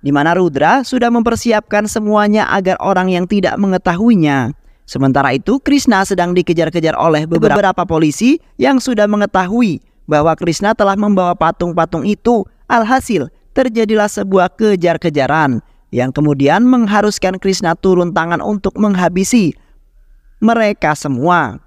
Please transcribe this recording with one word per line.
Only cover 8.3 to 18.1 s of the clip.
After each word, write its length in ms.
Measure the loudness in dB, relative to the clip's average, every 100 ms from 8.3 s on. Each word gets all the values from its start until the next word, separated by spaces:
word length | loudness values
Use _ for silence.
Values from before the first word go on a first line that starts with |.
| 0 _ _
yang 240 | 0 0
sudah 240 | -2 0 0
mengetahui 720 | 0 0 -2 -2 0 0 -2 _ _ -2
bahwa 240 | 0 0
Krishna 400 | 0 -2 -2 -2
telah 240 | 0 0 0
membawa 400 | 0 0 0 0
patung-patung 640 | -2 -2 -4 -2 -2 -2
itu. 400 | -4 -2 0 0 -2 _ _
Alhasil, 640 | -2 0 -2 0 -4 -4 _ _
terjadilah 560 | -2 -2 0 0 0 0
sebuah 420 | -2 0 0 0 _
kejar-kejaran 1040 | 0 2 0 0 -2 -2 0 0 0 -2 -8 _ _
yang 160 | -4 -4
kemudian 560 | 0 0 2 2 4 4
mengharuskan 720 | 2 2 2 0 0 -4 -2
Krishna 400 | -2 -2 -2 -2
turun 320 | 0 2 0